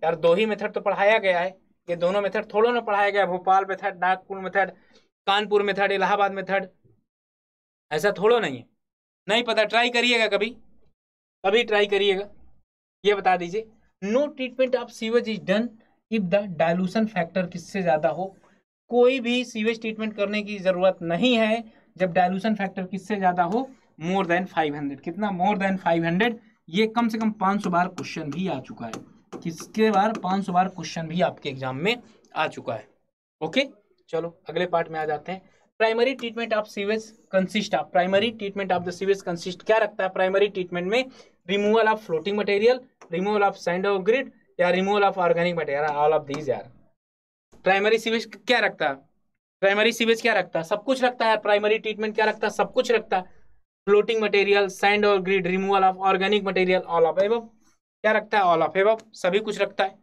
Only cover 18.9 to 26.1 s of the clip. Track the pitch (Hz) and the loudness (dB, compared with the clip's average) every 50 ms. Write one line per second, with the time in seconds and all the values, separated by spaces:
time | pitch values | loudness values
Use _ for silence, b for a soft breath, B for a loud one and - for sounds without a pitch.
18.9 | 233 240 240 247 262 269 226 233 240 247 254 247 - 220 214 220 233 226 - 226 | 2 4 4 6 4 2 0 -2 -2 -2 -2 -4 -4 -2 -2 -2 -2 -2 -4 -8
19.9 | 220 214 220 214 208 - 202 196 208 214 208 196 208 202 180 185 185 175 185 190 | -6 -4 -6 -6 -4 -4 -4 -2 -2 -4 -4 -6 -8 -4 -2 -2 0 2 2 2
20.9 | 180 185 175 165 170 170 196 254 247 226 220 214 220 233 226 B B B B B | 0 0 -4 -4 -2 0 2 2 4 4 2 2 0 -2 -4 B B B B B
21.9 | B - 180 185 165 185 180 180 185 190 185 220 214 196 196 190 - - 185 185 | B -4 -4 -2 2 2 2 2 0 -2 -2 -2 -2 -2 -4 -6 -6 -8 -10 -8
22.9 | - 190 - - 220 196 190 180 175 175 185 - 208 233 269 262 B B B B | -8 -10 -6 -6 -4 0 2 0 2 2 0 0 0 -2 -4 -4 B B B B
23.9 | B - 151 170 185 196 190 170 170 175 190 185 - 170 156 151 143 147 147 139 | B -10 -6 -2 0 0 0 2 0 0 0 -2 -2 -2 -2 -2 -2 -4 -6 -8
24.9 | 139 135 - 175 170 180 214 214 196 175 180 196 208 190 196 196 190 190 - 175 | -8 -8 -10 -10 -6 -4 -4 -4 -2 0 0 0 0 0 0 -2 -2 -2 0 0
25.9 | 170 170 165 165 | 0 2 0 0